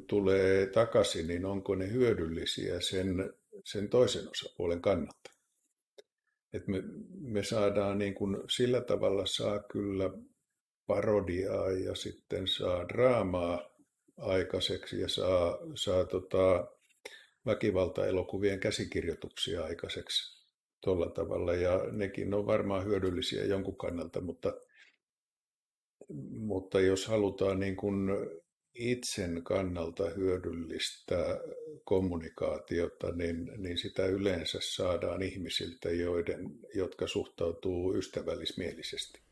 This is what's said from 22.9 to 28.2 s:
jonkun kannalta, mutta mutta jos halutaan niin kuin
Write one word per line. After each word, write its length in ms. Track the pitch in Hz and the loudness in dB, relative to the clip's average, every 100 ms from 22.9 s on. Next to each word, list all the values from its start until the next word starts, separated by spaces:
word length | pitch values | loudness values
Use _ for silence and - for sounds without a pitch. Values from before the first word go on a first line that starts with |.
| 95 92 85 85 98 98 | 2 2 0 -2 0 2
jonkun 320 | 98 95 - | 2 0 -4
kannalta, 440 | 85 85 80 - | -4 -4 -4 -4
mutta 320 | 87 - 90 - _ _ - _ _ _ _ _ _ _ _ _ _ _ - 143 135 | -6 -2 -4 -4 _ _ -20 _ _ _ _ _ _ _ _ _ _ _ -12 -10 -8
mutta 480 | 120 107 95 - 98 | -6 -2 -2 0 4
jos 280 | 95 95 - | 6 4 2
halutaan 520 | 110 98 98 98 95 | 2 2 2 2 2
niin 160 | 98 95 | 0 -2
kuin 340 | 101 98 95 101 | -2 0 0 0